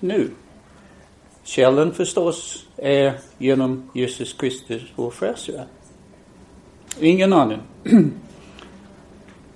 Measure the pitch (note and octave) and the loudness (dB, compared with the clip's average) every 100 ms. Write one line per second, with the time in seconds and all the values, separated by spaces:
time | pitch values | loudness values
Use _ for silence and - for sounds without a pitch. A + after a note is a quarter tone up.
0 | F#3 G#3 C3 - - - - - - - | -4 -2 -2 -6 -20 -20 -20 -20 -20 -20
1 | - _ - - - - B2+ C3+ E3 E3 | -20 _ -20 -20 -6 2 4 4 2 -2
2 | F3 - E3+ - - - - - C#3 C#3 | -4 -2 -2 -2 -10 -18 -18 -6 0 2
3 | C3+ C3 - - B2+ C3+ C3 C3 - B2 | 2 -2 -10 -4 0 2 0 -4 -8 -4
4 | B2 - A#2 - C3 B2+ - A2+ B2 - | -4 -4 -10 -6 -6 -6 -8 -12 -10 -8
5 | A#2+ - - A#3+ - - - - - - | -8 -6 -6 -6 -10 -12 -14 -20 -20 -20
6 | - - - - - - - - - - | -20 -20 -20 -20 -20 -20 -20 -20 -18 0
7 | D#3+ F#3 F#3+ F3+ A#2 A2 - - - G3+ | 2 4 4 4 2 -2 -10 -12 4 6
8 | D3 - - - - - - - - - | 6 0 -14 -20 -20 -20 -20 -20 -20 -20
9 | - - - - - | -20 -20 -20 -20 -20